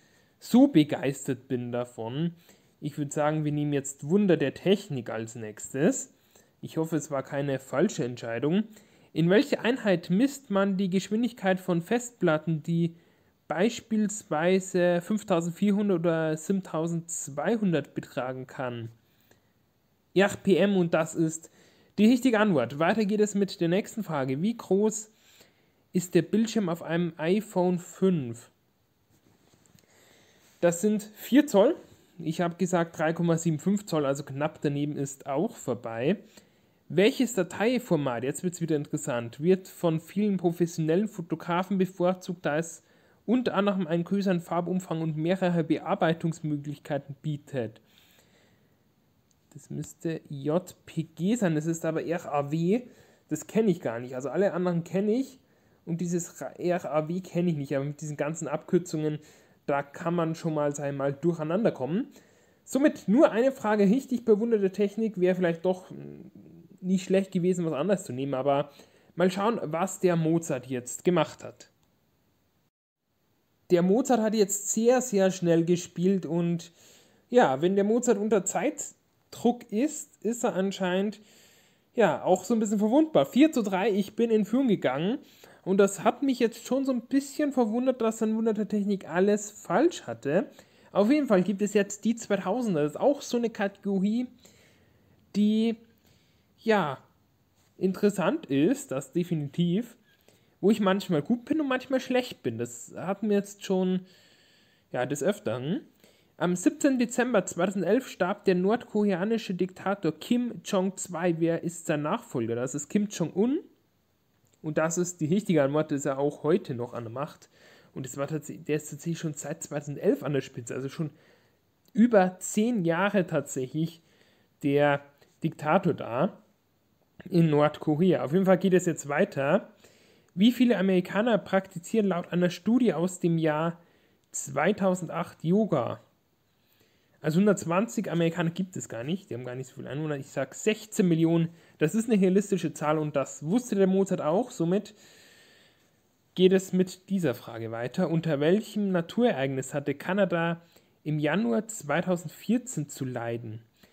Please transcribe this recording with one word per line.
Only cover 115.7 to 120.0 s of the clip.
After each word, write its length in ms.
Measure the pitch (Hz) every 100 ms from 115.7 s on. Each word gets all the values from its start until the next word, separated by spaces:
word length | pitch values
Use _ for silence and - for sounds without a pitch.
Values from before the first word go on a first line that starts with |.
| 147 151
ist 140 | 143 147
er 120 | 135
auch 260 | 143 143
heute 320 | 147 185 - 123
noch 180 | 120
an 100 | -
der 80 | 120
Macht. 380 | 120 151 - - _ - - _
Und 120 | - 131
es 100 | 139
war 120 | 139
tats-, 360 | 156 151 113
der 140 | - 147
ist 120 | -
tatsächlich 300 | 147 170 165
schon 140 | 165
seit 300 | 147 147 147
zweitausendelf 600 | - 147 147 139